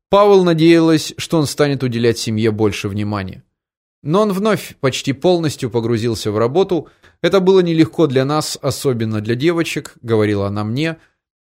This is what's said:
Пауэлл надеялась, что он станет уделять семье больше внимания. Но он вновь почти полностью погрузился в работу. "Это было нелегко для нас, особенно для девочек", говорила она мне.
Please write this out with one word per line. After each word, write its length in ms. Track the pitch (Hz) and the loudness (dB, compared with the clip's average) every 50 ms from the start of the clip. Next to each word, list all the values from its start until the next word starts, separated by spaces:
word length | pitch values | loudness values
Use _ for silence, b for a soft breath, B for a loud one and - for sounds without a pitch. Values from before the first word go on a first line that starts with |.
| B - | B 0
Пауэлл 340 | - 202 208 208 202 190 180 | 4 4 6 6 6 6 4
надеялась, 680 | 175 170 156 160 170 165 165 160 165 160 151 - - - | 4 2 4 6 6 6 6 4 4 2 0 -2 -4 -12
что 200 | - - - 175 | -12 -8 -4 -2
он 80 | 165 147 | -2 -2
станет 380 | 127 - - 147 143 139 123 131 | -2 0 0 0 0 -2 -2 -4
уделять 340 | 127 113 117 120 117 113 | -4 -2 0 0 0 0
семье 320 | - - 120 110 107 110 113 | 0 -2 -4 -2 0 0 0
больше 400 | 107 107 110 104 95 - - 104 | 0 0 0 -2 -2 -4 -6 -6
внимания. 540 | 98 104 104 104 107 101 95 90 85 - - _ _ _ _ _ _ _ _ _ _ _ | -6 -6 -6 -4 -6 -6 -8 -10 -12 -18 -20 _ _ _ _ _ _ _ _ _ _ _
Но 200 | - 139 160 202 | -4 -2 0 2
он 100 | 220 214 | 2 0
вновь 440 | 185 190 208 220 202 131 - - - _ | 0 -2 0 0 -2 -2 -4 -10 -8 _
почти 340 | - 135 - - - 139 131 | -4 -2 -2 -4 -4 -6 -4
полностью 560 | 135 - 180 180 170 165 147 - - 135 117 | 0 0 2 2 2 0 -4 -4 -6 -6 -4
погрузился 600 | 101 120 113 - 120 110 113 120 113 95 - 110 | -2 -2 -2 -2 -2 -2 -2 -2 -4 -4 -4 -4
в 60 | 101 | -2
работу. 500 | 107 113 120 139 180 196 190 185 160 - b b b b b b b | 0 0 0 0 0 0 0 -2 -4 -6 b b b b b b b
"Это 200 | - 175 180 196 | -2 0 2 2
было 180 | 185 185 196 190 | 4 4 4 4
нелегко 480 | 180 170 165 160 160 - - - 165 | 4 2 2 2 2 2 2 0 0
для 180 | 147 123 131 131 | 2 2 0 0
нас, 320 | 139 151 156 143 - - - | 0 -2 -2 -4 -6 -8 -6
особенно 600 | - 139 - - - 139 123 113 113 110 110 107 | -4 -6 -4 -2 -2 -2 -2 -2 -2 -4 -4 -4
для 140 | 104 110 117 | -2 -4 -2
девочек", 600 | 120 139 170 175 165 160 165 - 151 - - - _ | 0 0 0 0 0 -2 -4 -6 -8 -10 -12 -16 _
говорила 460 | - 117 113 107 107 104 104 101 98 | -4 0 0 2 2 2 0 0 -2
она 160 | 101 101 104 104 | -2 -4 -4 -4
мне. 340 | 107 113 135 156 160 160 160 b b b b _ _ _ _ | -4 -4 -4 -4 -4 -6 -8 b b b b _ _ _ _